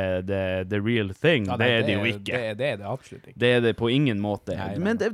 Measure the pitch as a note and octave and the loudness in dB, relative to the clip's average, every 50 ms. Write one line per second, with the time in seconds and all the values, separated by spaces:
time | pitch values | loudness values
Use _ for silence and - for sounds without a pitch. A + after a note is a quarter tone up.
0 | F#2+ F#2 F#2 F#2 F#2 F#2+ G2 F#2+ F#2+ F#2 F#2 F#2+ F#2+ F#2 G#2 G#2 G2+ A2+ A#2+ A2+ | 0 0 0 -2 -2 -2 -2 -2 0 0 -2 -2 -2 -2 -2 -2 0 0 0 0
1 | G#2 F#2+ F2+ - - - C3+ C3 G#2 F#2+ - A#2 A2+ B2 A#2+ A2+ A2+ G#2+ G2+ G2+ | 0 -2 -4 0 2 2 2 2 0 -2 -2 0 2 2 2 2 2 2 0 0
2 | G2+ A2+ G#2+ G2+ G2 G2 - B2+ A#2 A2 G#2+ G#2 C3 D3 A#2+ G2 G2+ G2 A#2+ - | 0 -2 -2 -4 -6 -6 -4 -4 -4 -4 -4 -4 -4 -4 -4 -4 -6 -8 -8 -8
3 | - - - - - - - - A#2 B2 B2 B2 A#2 A#2 A2+ - A#2 A#2 B2 C#3+ | -10 -14 -18 -18 -18 -20 -4 0 2 4 4 6 4 4 2 2 0 2 4 4
4 | D3+ C3+ A2 G2+ G2+ G#2 G#2 F#2+ - - F2+ - F#2+ G2 G2+ C3 F3 G3+ A#3 A3+ | 4 2 2 0 0 -2 -2 -4 -4 -6 -6 -4 -4 -4 -4 -2 -2 -2 0 0
5 | G#3 A3+ | 0 -2